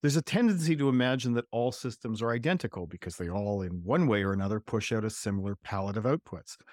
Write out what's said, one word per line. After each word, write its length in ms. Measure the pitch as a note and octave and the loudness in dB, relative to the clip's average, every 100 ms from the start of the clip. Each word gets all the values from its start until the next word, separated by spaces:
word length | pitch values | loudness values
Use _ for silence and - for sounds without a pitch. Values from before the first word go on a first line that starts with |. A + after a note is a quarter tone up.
there's 120 | D3 D3 | 2 2
a 60 | |
tendency 540 | - G#3 A#3+ F#3 D#3+ D#3 | 0 2 4 4 2 2
to 140 | C#3 | 4
imagine 440 | B2+ B2 C3 B2 | 4 4 2 2
that 140 | A#2+ A#2+ | 0 0
all 200 | A2+ B2 | 0 0
systems 500 | B2 B2+ A2+ A#2 A2 | -2 -8 -6 -6 -2
are 80 | A#2 | 0
identical 560 | A#2+ C3 F3+ G#2+ - E2+ | 0 0 0 -2 -6 -10
because 300 | F#2 - - | -8 -10 -6
they 140 | F2 | -4
all, 340 | F#2+ G#2 G2+ | -2 -2 -2
in 180 | F#2 F2+ | -2 -6
one 220 | F2 D3+ D#3+ | 0 2 4
way 160 | G#2 | 4
or 100 | G2 | 2
another, 280 | G2 G2 G#2+ | 0 0 -2
push 320 | - A2 - | -2 -4 -2
out 120 | A2+ | -2
a 60 | G#2+ | -2
similar 460 | - - G2 G2 G2+ | -4 -4 -2 -4 -6
palette 420 | - G2+ G2 G2+ | -6 -4 -4 -2
of 60 | |
outputs, 520 | A2+ D#3 - F2 - - - | 0 -2 -4 -16 -14 -20 -20